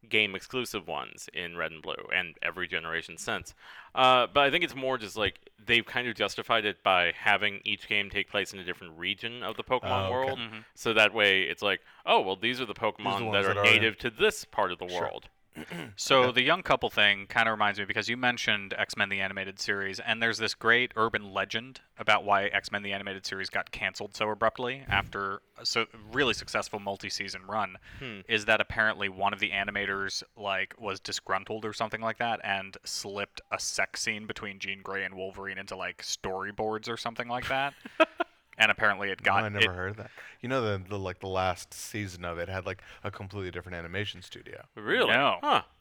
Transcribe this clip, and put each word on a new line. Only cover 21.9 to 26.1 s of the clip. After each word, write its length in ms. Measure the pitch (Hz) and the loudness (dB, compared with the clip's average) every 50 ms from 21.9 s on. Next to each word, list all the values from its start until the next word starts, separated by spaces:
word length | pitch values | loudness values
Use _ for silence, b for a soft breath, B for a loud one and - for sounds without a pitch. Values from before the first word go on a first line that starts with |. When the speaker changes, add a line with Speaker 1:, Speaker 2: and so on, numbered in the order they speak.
| _ - | _ -6
Speaker 3:
about 240 | 113 107 107 101 80 | 4 4 4 4 6
why 220 | 101 101 98 98 | 4 4 4 4
X-Men 380 | 101 95 98 - - 104 101 101 | 2 0 0 -2 0 -6 -6 -4
the 100 | 101 101 | -4 -6
Animated 320 | 98 101 101 95 98 - | -6 -6 -8 -8 -8 -8
Series 240 | - - 95 95 92 | -8 -6 -6 -8 -4
got 200 | - 95 92 - | -4 -6 -6 -6
canceled 440 | - - - 95 92 - 107 104 - | -8 -6 -6 -6 -4 -6 -10 -10 -4
so 140 | - 107 107 | -4 -2 -2
abruptly 560 | 107 101 113 113 - - 127 120 127 139 135 | 0 2 0 0 0 0 -6 -6 -6 -8 -4
after 540 | - 98 98 98 - - 101 101 98 98 - _ _ _ | 0 2 2 2 0 -4 -6 -4 -4 -6 -8 _ _ _
a 80 | - 120 | -6 -4
so, 220 | - - 120 113 - - 113 104 107 | 0 0 0 0 -2 -6 -20 -16 -6